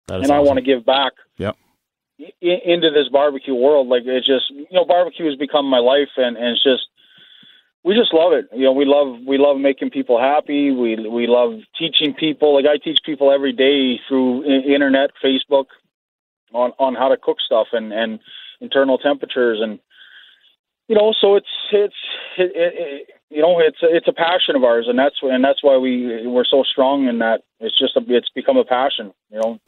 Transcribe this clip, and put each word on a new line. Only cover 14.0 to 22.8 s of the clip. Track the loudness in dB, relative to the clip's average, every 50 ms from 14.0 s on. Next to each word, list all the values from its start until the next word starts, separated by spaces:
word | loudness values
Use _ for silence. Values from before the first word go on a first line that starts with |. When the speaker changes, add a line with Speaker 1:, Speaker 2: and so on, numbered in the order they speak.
| -6 -4
Speaker 2:
through | -2 0 0 0 -2 -2 0
i-, | 0 0 0 2 0 0
internet, | 2 2 2 2 2 0 0 _ -4 -2
Facebook, | -2 -2 -2 -2 0 0 -2 -2 _ _ _ _ _ _ _ _ _ _ _ _ _ _ _ _ _
on, | -4 -4 -4 -4 -2 -2
on | -2 -2 0
how | -2 0 0
to | 0
cook | 0 -2 -4 -4 -4 -4
stuff | -2 0 0 0 0
and, | -4 -6 -6 -6
and | -6 -6 -4 -6 -6 -12 _ -20 -20 -20 -20 -20 -20 -18
internal | -12 -2 0 0 2 2 0 0
temperatures, | 0 -2 -2 -4 -6 -8 -2 -2 0 0 0 -2
and, | -4 -6 -8 -12 _ _ _ _ -20 -20 -20 -20 -20 _ _ _ _ _ _ _ _ _ _ _ _ 0
you | 2
know, | 2 4 2 2 2
so | 2 4 2
it's, | 2 0 -4 -12 -10 -6 -2
it's, | 0 0 0 0 -4 -12 -14 -14 -14 -14 -14 -12 -4 -4
it, | -4 -2 0
it, | -2 -2 -2 -2
it, | -6